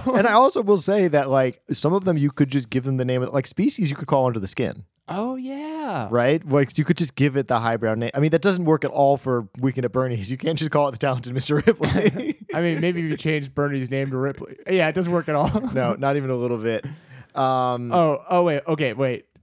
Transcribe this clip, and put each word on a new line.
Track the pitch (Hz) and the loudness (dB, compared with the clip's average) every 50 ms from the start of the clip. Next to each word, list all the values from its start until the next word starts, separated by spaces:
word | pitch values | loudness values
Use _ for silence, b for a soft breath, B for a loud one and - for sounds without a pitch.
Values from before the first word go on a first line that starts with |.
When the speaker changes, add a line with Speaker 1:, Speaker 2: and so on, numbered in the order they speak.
| - | 0
Speaker 1:
<laughs> | 262 254 | 2 2
Speaker 2:
And | 220 202 240 | 2 4 4
I | |
also | 208 220 262 277 - 294 | 6 6 6 6 4 0
will | 226 196 208 185 | 2 2 2 2
say | 139 - 196 208 190 175 | 4 2 2 4 4 4
that, | 147 147 135 135 | 4 2 2 2
like, | 131 135 131 127 120 _ _ - | 2 2 2 2 -2 _ _ -4
some | 151 - - 151 | -2 0 2 2
of | 180 202 185 | 2 2 2
them | 185 170 | 2 2
you | 151 143 143 | 2 2 0
could | - - 147 135 | 2 2 0 2
just | 131 143 123 110 | 2 -2 -2 0
give | 113 131 123 | -4 -2 0
them | 135 135 127 | 0 -2 -2
the | 127 | 0
name | 123 127 127 | 0 0 -2
of, | 123 - | -2 0
like, | - 139 135 - | -2 -2 -4 -2
Species | - - 196 285 - - 196 143 | -2 0 0 0 0 0 -2 -2
you | 139 | -2
could | - 156 | -4 -2
call | - 151 139 131 | 0 2 2 2
Under | 127 120 113 | 2 0 -2
the | 95 | -6
Skin. | 98 - - 123 90 - - - _ _ _ _ - | -6 -4 -2 -2 -4 -4 -8 -16 _ _ _ _ -10
Speaker 1:
Oh, | 165 190 220 247 262 | -6 -6 -6 -6 -6
yeah. | 262 254 262 269 277 302 311 311 311 302 262 190 147 113 101 | -8 -10 -10 -10 -10 -10 -10 -8 -8 -8 -6 -6 -6 -4 0
Speaker 2:
Right? | 113 120 120 131 151 165 - 151 | 0 2 4 4 2 0 0 0
Like, | 135 143 139 - - - | 2 2 2 2 0 -4
you | 151 | 0
could | - 180 | 0 0
just | - 170 135 - | 0 0 -4 0
give | - 135 147 131 | 0 0 2 2
it | 139 131 - | -2 -2 0
the | 123 117 | 0 0
highbrow | 113 117 117 110 117 110 110 | 2 0 0 0 0 0 0
name. | 110 117 120 - | 0 -2 -4 0
I | 139 | 0
mean, | 147 160 | 2 2
that | 156 165 | 2 2
doesn't | 143 202 190 180 175 | 2 2 0 2 2
work | 156 160 151 - | 2 2 2 2
at | 139 | -2
all | 117 131 139 139 139 | 2 4 4 4 4
for | 131 - 131 127 120 110 95 _ - | 2 0 -2 -2 -2 -2 -6 _ -4
Weekend | 123 135 127 135 123 | -2 -2 -2 -2 -4
at | 117 | -2
Bernie's. | 92 127 131 127 123 113 95 101 | 0 0 -2 0 -2 -6 -6 -6
You | 131 | -8
can't | 131 - 160 165 - | -4 -4 -4 -2 -2
just | 160 151 | -4 0
call | - 151 147 139 | 0 0 0 0
it | |
The | 131 113 | -2 -2
Talented | - 143 131 123 120 123 123 | -2 -2 -2 -2 -6 -6 -6
Mister | 131 127 - 147 | -4 -2 0 0
Ripley. | 147 - 220 214 - 156 - 131 190 208 208 - 190 - 302 - - 214 | 2 4 2 2 2 0 0 2 2 2 2 0 0 -6 -6 -6 -8 -10
<laughs> | - 381 | -8 -4
Speaker 1:
I | 151 | -2
mean, | 175 170 160 160 | 0 0 0 0
maybe | 160 175 180 170 165 | 0 -2 -2 -2 -2
if | 156 | -4
you | 151 | -4
change | - - 156 156 151 143 131 | -4 -2 -2 -2 -2 -4 -6
Bernie's | 131 143 143 143 143 135 131 123 | -4 -2 -2 -2 -2 -4 -4 -2
name | 135 135 135 139 | -2 -4 -2 -2
to | 131 | -2
Ripley. | 127 131 139 135 - - - - - - - | -2 -2 -4 -4 -8 -14 -16 -16 -16 -6 -2
Yeah, | 190 185 165 156 | 0 2 2 2
it | 147 | 0
doesn't | 180 180 170 | 0 0 0
work | 175 170 160 - | 0 -2 0 0
at | 151 | 0
all. | 143 147 135 - 214 | 0 0 2 0 -2
<laughs> | 262 247 | -4 -2
Speaker 2:
No, | - 131 123 120 113 | -2 0 0 0 0
not | - 131 139 143 | 0 0 0 0
even | 147 139 131 | 0 -2 -2
a | 131 | -2
little | 123 120 123 120 113 | -2 -2 -2 -2 -2
bit. | 107 117 113 - B 139 147 160 B B 135 131 B B _ | -2 -2 -2 -2 B -8 -14 -16 B B -20 -20 B B _
Um, | 139 135 131 131 127 127 127 123 123 120 120 | -2 0 2 2 2 0 0 -2 -2 -4 0
Speaker 1:
Oh, | 120 180 170 156 143 - - 170 | 2 2 4 2 2 -2 -2 0
oh, | 180 180 175 | 2 2 2
wait. | 175 151 143 - - | 2 0 -2 -2 -4
Okay, | 160 147 151 127 | -2 0 0 -2
wait. | 110 120 135 131 123 - - _ _ _ | 0 0 -2 -2 -2 -4 -10 _ _ _